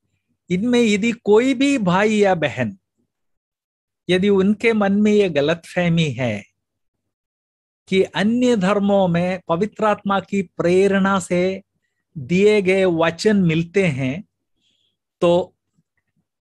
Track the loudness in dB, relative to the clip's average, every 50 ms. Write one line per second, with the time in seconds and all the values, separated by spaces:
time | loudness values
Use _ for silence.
0 | _ _ _ _ _ _ _ _ _ -6 -4 -4 -2 0 0 2 2 2 0 0
1 | 0 -4 -4 -4 _ 2 2 4 4 2 0 0 0 0 0 0 0 0 0 0
2 | 0 0 2 2 2 2 0 0 -2 -4 -4 -4 -6 -6 -6 -10 _ _ _ _
3 | _ _ _ _ _ _ _ _ _ _ _ _ _ _ _ _ _ _ _ _
4 | _ -2 -2 0 2 2 2 2 2 2 0 0 0 0 0 0 0 0 0 2
5 | 2 2 4 2 2 2 0 0 0 0 -2 -4 -6 -8 -6 -4 -2 0 0 0
6 | 0 -2 -4 -4 -4 -4 -4 -6 -10 _ _ _ _ _ _ _ _ _ _ _
7 | _ _ _ _ _ _ _ _ _ _ _ _ _ _ _ _ _ -4 0 0
8 | 0 0 -2 -2 -2 0 0 0 0 0 0 0 0 0 0 0 0 2 2 2
9 | 2 2 0 -2 -2 -2 -6 -8 -4 -4 -4 -2 -2 -6 -4 -2 -2 -2 -2 -2
10 | -2 -4 -4 -4 -4 -4 -4 -4 -4 -6 _ -4 -2 0 2 2 2 2 2 0
11 | 0 0 0 -2 -2 -2 -2 -2 -2 -2 -4 -8 -12 _ _ _ _ _ _ _
12 | _ _ _ -16 -6 -2 0 2 4 4 4 2 2 0 0 2 0 0 0 0
13 | 0 -2 -2 0 0 0 2 2 2 2 0 0 -2 -2 -2 0 0 0 -2 -2
14 | -4 -6 -6 -8 -12 -16 _ _ _ _ _ _ _ _ _ _ _ _ _ _
15 | _ _ _ _ 0 2 2 0 -2 -4 _ _ _ _ _ _ _ _ _ _
16 | _ _ _ _ _ _ _ _